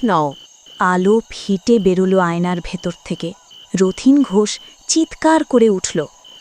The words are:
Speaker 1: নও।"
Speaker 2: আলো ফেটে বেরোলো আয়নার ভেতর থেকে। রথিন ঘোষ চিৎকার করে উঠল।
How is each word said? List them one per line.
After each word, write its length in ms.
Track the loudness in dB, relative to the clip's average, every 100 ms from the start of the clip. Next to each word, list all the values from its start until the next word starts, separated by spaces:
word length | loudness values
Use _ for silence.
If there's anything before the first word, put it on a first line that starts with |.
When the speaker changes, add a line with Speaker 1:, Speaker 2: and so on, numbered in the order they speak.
Speaker 1:
নও।" 280 | -2 0 -2 -6 -20 _ -20 -4
Speaker 2:
আলো 420 | -2 2 2 0 -2
ফেটে 480 | -14 -6 -4 2 2
বেরোলো 400 | 2 2 2 2
আয়নার 420 | 0 -2 -2 -4
ভেতর 280 | -8 -8 -10 -10
থেকে। 280 | -12 -10 -10 -12 _ -20 -8 0
রথিন 420 | 0 2 2 4
ঘোষ 380 | 2 0 -2 -6 -14 -20 -4
চিৎকার 560 | -2 -2 -2 0 0
করে 260 | 2 2 2
উঠল। 360 | 2 -4 -6 -6 _ -20 -20